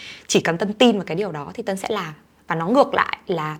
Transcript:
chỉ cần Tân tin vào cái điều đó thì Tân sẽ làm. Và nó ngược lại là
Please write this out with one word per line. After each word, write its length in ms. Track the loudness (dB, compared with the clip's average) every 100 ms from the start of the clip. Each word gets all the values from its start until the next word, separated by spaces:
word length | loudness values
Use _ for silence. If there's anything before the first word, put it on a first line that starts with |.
| -18 -16 0
chỉ 140 | 2
cần 180 | 2 0
Tân 140 | -2
tin 240 | 4 4 4
vào 80 | -2
cái 100 | -4
điều 160 | -4
đó 180 | -6 -10
thì 80 | -8
Tân 140 | -6 -6
sẽ 120 | -4
làm. 220 | -4 -4 -10 _ _ -4
Và 80 |
nó 120 | -2 4
ngược 260 | 4 4
lại 240 | 2 -2 -4 -4
là 300 | -4 -4